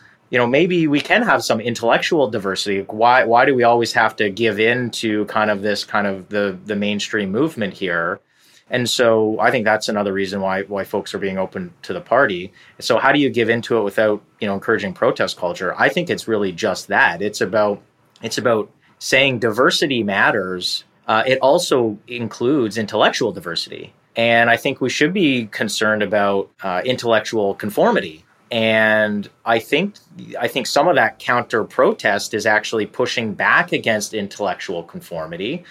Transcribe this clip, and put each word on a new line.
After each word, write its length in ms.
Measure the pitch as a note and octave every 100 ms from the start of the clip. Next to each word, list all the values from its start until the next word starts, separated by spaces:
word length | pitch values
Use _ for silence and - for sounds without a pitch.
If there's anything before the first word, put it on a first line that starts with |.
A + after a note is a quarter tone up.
| - _ _
you 80 | B2
know, 80 | A#2+
"Maybe 400 | C3+ F3+ F3+ D#3
we 160 | C#3+
can 180 | - G3
have 240 | A3+ C3
some 160 | - A2
intellectual 680 | A#2 A#2 A#2 C#3+ - E3 B2
diversity. 500 | A2 F#2+ F#2 G2+ G2 F#2+
Why, 360 | G#2+ A#2 B2+
why 200 | A2+ A#2+
do 100 | C#3
we 100 | B2+
always 280 | A#2 A#2+ A#2
have 240 | B2 A2 -
to 140 | G#2+
give 280 | F#2+ A2+ G2+
in 300 | A2+ B2 A#2+ -
to 240 | A2+ G#2+ G2+
kind 240 | A2 G#2+
of 100 | G2+
this, 240 | G#2+ G2+
kind 220 | - G#2+ G2+
of 240 | G2 F2+
the, 280 | G#2 G2+ F#2
the 120 | G#2 G2+
mainstream 540 | G#2 G#2 - A2 G2
movement 440 | G#2+ D#3+ A#2+ G2
here?" 460 | - F#2 E2+ E2+ G2+ _ _ _ _ -
And 160 | B2 A#2
so 500 | - A#2+ A2+ G#2+ A2
I 120 | A#2
think 160 | B2+ G#2+
that's 240 | A2 -
another 240 | G#2+ G2+
reason 260 | G2 F#2+ G2+
why, 220 | F#2+ F#2+
why 220 | G2 G2+
folks 280 | F#2+ G#2 -
are 40 | G2
being 180 | G2 F#2+
open 380 | F#2+ G2+ F2 -
to 100 | -
the 80 | F#2
party. 540 | - A#2+ C3 F2+ F#2+ - - -
So 180 | - A#2
how 140 | C3+
do 60 | D3
you 100 | C3+
give 220 | A2+ A2
into 260 | A#2 A2+ A#2
it 60 |
without, 400 | G2+ G#2 A2 G#2 - -
you 80 | G#2+
know, 60 |
encouraging 400 | G2 - G#2+ G2
protest 420 | F2 A#2+ - F#2+ -
culture? 380 | F2 F2+ F#2 F#2
I 120 | B2
think 180 | F3+ E3+
it's 180 | G2+ -
really 260 | G#2+ G2
just 360 | E2 G#2 F2+ -
that. 320 | G2+ G#2 E2+
It's 220 | G#2 -
about, 400 | G#2 G#2+ G#2 G2+ _ _ _ _
it's 160 | A#2 -
about 320 | A#2+ A2 G2+ _ _ -
saying 420 | - C3 C#3 A#2+
diversity 600 | A#2+ G#2+ D3+ - - B2
matters. 840 | G2+ G2 C3+ A#2+ F#2 F2+ F#2+ - - _ -
Uh, 160 | A2 C3
it 120 | C3
also 580 | C3 E3+ - C#3+ A2+ G#2 -
includes 720 | B2 A2+ - A#2+ D3+ A2 G#2+
intellectual 520 | G2+ A2 F3+ - A#2+
diversity. 640 | F#2 E2+ E2+ - - - _ _ -
And 320 | A#2 A#2 A#2
I 80 | A#2
think 240 | C#3+ C3
we 80 | B2+
should 240 | - D3+
be 340 | G3+ D3+ B2+ A2
concerned 540 | - A2+ - G#2+ G#2+
about, 480 | G2+ G#2 G2+ G2+ F#2+ _
uh, 180 | F#2+ F2+
intellectual 720 | B2+ A#2+ A#2+ A2 - A2+ G2+
conformity. 680 | F#2+ G#2+ A#2+ G#3 F#3 F#2+ D#2 _ _ -
And 800 | A#2 A2 A2 A2 G#2+ G#2+ G#2 G2 _ A2
I 140 | A#2
think, 360 | - D3 G3+ - _ - A2+ -
I 80 | A#2
think 200 | C#3 A2+
some 200 | D3 E3+
of 100 | C#3
that 220 | A2+ -
counter 460 | - B2 A#2 A2+
protest 720 | F#2+ - D#3 - A2 G2+ -
is 100 | G#2+
actually 400 | G#2+ G#2+ - A2+
pushing 480 | G#2 - B2 - A2+
back 400 | F#2 G2 C#3 F3
against 400 | D3 A#2 G#2+ G2+
intellectual 680 | A2 G2 - G2 F2 - E2+
conformity. 800 | E2+ F2+ - E2+ D#2+ E2+ G#2 E3+ -